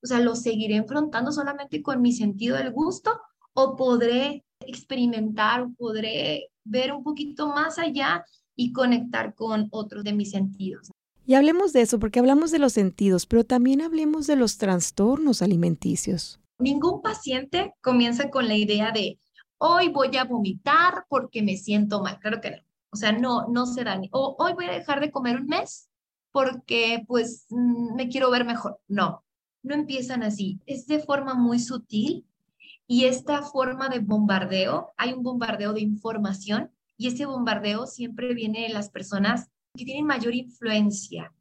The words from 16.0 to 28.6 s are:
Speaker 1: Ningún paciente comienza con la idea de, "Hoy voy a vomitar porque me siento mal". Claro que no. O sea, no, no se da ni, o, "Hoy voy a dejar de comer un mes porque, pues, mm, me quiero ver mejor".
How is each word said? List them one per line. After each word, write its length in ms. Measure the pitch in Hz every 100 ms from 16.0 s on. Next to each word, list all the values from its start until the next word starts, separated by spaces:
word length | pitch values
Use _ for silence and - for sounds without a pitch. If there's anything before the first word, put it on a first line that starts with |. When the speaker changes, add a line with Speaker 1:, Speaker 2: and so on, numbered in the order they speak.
| - 185 - - _ _
Speaker 1:
Ningún 440 | 254 294 330 403
paciente 680 | 427 427 - 254 277 349 392 _
comienza 500 | 254 247 233 233 277
con 160 | 269 240
la 80 | 214
idea 360 | 208 208 214
de, 280 | 220 185 - _ _ _ _
"Hoy 300 | 311 349 349
voy 260 | 285 262 262
a 80 | 262
vomitar 800 | 240 202 190 285 311 349 359 -
porque 340 | 269 254 233
me 140 | 208 196
siento 440 | - 208 208 208
mal". 180 | 196 196
Claro 220 | 214 220
que 100 | 220
no. 60 | - _ _ _
O 40 | 208
sea, 140 | 214
no, 360 | 220 262 240 -
no 180 | 240 247
se 160 | 247
da 120 | 240 190
ni, 120 | 190
o, 240 | 262 277 269
"Hoy 140 | 339
voy 120 | 349 349
a 60 |
dejar 280 | - - 277
de 120 | 302
comer 260 | 285 247 254
un 80 | 277
mes 440 | 330 - - _ _ _ _ _
porque, 720 | 277 269 247 - 240 226 233 220
pues, 380 | 247 240 - _
mm, 460 | 240 247 233 233 240
me 140 | 247
quiero 220 | 269 262
ver 140 | 247 240
mejor". 360 | 233